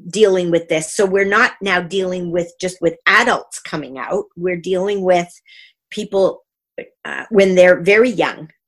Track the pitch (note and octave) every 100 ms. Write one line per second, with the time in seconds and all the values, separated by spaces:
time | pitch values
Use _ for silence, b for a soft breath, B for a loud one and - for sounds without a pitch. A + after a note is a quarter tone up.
0 | F3+ F#3+ G#3 F#3 F3+ E3+ E3 D#3+ D#3 -
1 | F#3+ G3 G3 G#3+ B3 - G3 F3+ E3+ F#3+
2 | F#3 F3+ F3 F3 E3+ - F#3 - E3 E3
3 | - G#3 A#3+ F3+ - - - D#3 C3 C3
4 | C3 F#3+ - F3 F3+ F3+ E3+ F#3 G3+ G3+
5 | F#3 F3 E3+ - b b b _ _ G#3
6 | G3+ G3 F#3 - _ _ _ - - _
7 | - C#2 - G#3 F#3+ F3+ F3+ F3+ E3+ G#3+
8 | B3 F3 C#3+ - D#3 _